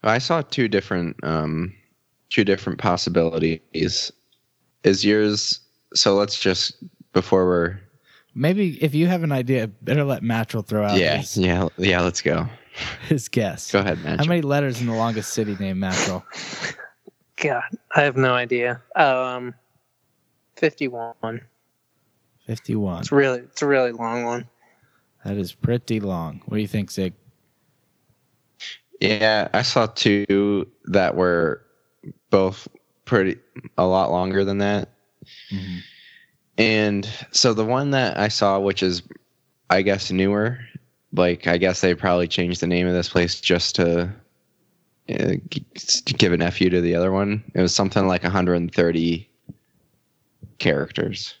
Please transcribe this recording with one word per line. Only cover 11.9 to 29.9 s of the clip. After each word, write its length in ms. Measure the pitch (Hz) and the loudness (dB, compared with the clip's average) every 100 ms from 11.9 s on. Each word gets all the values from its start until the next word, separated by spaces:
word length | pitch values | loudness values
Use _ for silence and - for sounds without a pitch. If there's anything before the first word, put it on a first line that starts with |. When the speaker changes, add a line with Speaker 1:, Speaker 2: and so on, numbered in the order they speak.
| 90 | 2
Speaker 1:
let's 220 | 90 87 | 2 0
go. 260 | - 80 85 - - - - - - | -2 -2 -4 -10 -20 -12 -12 -12 -2
Speaker 2:
his 200 | 151 - | -2 0
guess. 420 | - 101 85 - | -2 -2 -6 -2
Speaker 1:
Go 100 | 101 | 0
ahead, 180 | 98 80 | 0 -2
Speaker 2:
How 180 | 76 78 | -4 -2
Speaker 1:
Mattrell. 120 | 151 | 0
Speaker 2:
many 120 | 175 | 0
letters 400 | 143 143 143 117 | 0 0 0 -2
in 60 | 120 | -2
the 80 | |
longest 400 | 113 117 110 101 | 0 0 -2 -4
city 200 | - 107 98 | -4 -4 -2
name, 200 | 98 95 | -4 -2
Mattrell? 440 | 95 92 92 90 - - - - - - - _ - _ _ - | -2 -2 -2 -4 -10 -16 -14 -10 -10 -10 -18 _ -20 _ _ -6
Speaker 3:
God, 280 | 151 127 - - _ | -2 -2 -4 -12 _
I 60 | - | 2
have 140 | 143 131 | 2 2
no 160 | 131 | 2
idea. 460 | 123 123 123 120 123 _ - | 2 0 -2 -2 -4 _ 2
Um, 560 | 147 131 127 127 123 120 _ _ _ _ _ _ _ _ _ - | 2 2 -2 -4 -8 -12 _ _ _ _ _ _ _ _ _ -2
fifty-one. 840 | 160 - 139 120 117 - 113 117 - _ _ _ _ _ _ _ _ _ - | -2 -2 -8 -6 -12 -8 -8 -8 -12 _ _ _ _ _ _ _ _ _ -10
Speaker 2:
Fifty-one. 540 | 110 - 113 98 87 | -10 -4 -2 -2 -4
Speaker 3:
It's 120 | - | 0
really, 280 | 143 135 123 | 2 2 0
it's 220 | 123 - | -8 -4
a 40 | 147 | 2
really 260 | 135 123 | 2 2
long 320 | 117 117 120 | -2 -4 -4
one. 240 | 120 120 120 _ _ _ _ _ _ _ | -4 -4 -8 _ _ _ _ _ _ _
Speaker 2:
That 120 | 104 101 | -8 -6
is 160 | 90 | -6
pretty 480 | - - 120 - 110 | -4 -2 -2 -2 -4
long. 400 | 101 90 80 71 - | -2 -6 -6 -12 -6
What 100 | 107 | -4
do 60 | |
you 60 | 104 | -2
think, 220 | 107 95 | -4 -4
Zig? 220 | - 95 - _ _ _ _ _ _ _ _ _ _ _ _ _ _ - - _ - | -4 -4 -6 _ _ _ _ _ _ _ _ _ _ _ _ _ _ -18 -18 _ -4
Speaker 1:
Yeah, 480 | 98 107 107 107 - | 0 2 2 2 2
I 100 | 101 | 0
saw 240 | - - | 2 2
two 800 | 107 | 0